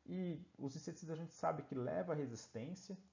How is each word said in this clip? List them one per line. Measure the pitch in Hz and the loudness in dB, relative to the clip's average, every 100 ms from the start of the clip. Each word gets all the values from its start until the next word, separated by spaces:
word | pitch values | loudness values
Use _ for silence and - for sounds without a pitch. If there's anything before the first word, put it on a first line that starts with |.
| - | -4
E | 180 180 156 180 - | 0 2 0 -4 -4
os | 139 135 | -2 -2
inseticidas | - 160 160 160 | -4 -4 -4 -2
a | |
gente | 165 | -4
sabe | - 160 156 | 2 4 4
que | 139 135 | 0 0
leva | 123 175 180 | 2 4 4
resistência, | 151 135 113 - 113 135 185 - 190 - | 2 2 -2 -6 -4 -4 -6 -6 -8 -10